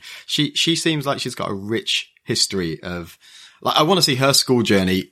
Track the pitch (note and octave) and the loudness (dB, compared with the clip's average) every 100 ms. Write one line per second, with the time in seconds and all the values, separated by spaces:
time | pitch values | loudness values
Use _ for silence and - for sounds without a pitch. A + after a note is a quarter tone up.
0 | - - - - D3 - - E3 E3+ D#3 | -18 -20 -6 -2 0 0 0 0 0 -2
1 | C3+ A2+ B2+ - E2+ G2 G2+ A2+ - - | -2 -4 -6 -6 -6 -6 -4 -4 -2 -4
2 | - _ - A2+ - G2 E2+ D#2 F2+ F2 | -6 _ -6 -2 0 -2 -4 -6 -8 -10
3 | E2 - - - - _ - D3 D#3 F#3+ | -10 -18 -20 -20 -20 _ -2 2 2 4
4 | E3+ B2+ C3+ C#3 - B2 G#2+ G2+ F#2 F#2 | 2 2 2 2 4 2 4 4 4 0
5 | - | -2